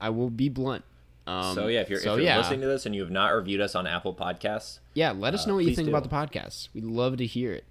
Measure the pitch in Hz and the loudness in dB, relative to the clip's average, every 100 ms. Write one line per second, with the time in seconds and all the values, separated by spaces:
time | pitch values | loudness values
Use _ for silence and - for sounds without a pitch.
0 | 110 113 123 113 139 127 131 120 - - | -2 0 0 2 0 2 -2 -4 -8 -20
1 | - - - 92 92 92 107 117 95 98 | -20 -14 -6 -2 0 0 2 0 0 0
2 | 104 110 170 113 104 135 135 135 - 101 | 2 4 4 4 2 0 0 -2 -2 -4
3 | 87 95 101 110 95 98 101 90 90 87 | -2 2 4 4 2 0 0 0 -2 -2
4 | 95 90 90 87 104 107 - - - 147 | -4 -4 -4 -2 -4 -4 -6 -16 -6 0
5 | 156 95 113 190 214 196 170 127 156 151 | 0 0 0 0 0 2 4 2 2 0
6 | 123 147 151 - - - - 110 110 113 | 0 -2 -2 -6 -8 -12 -12 -10 -4 0
7 | 127 131 120 120 123 90 - | 0 0 -2 -2 -2 -4 -4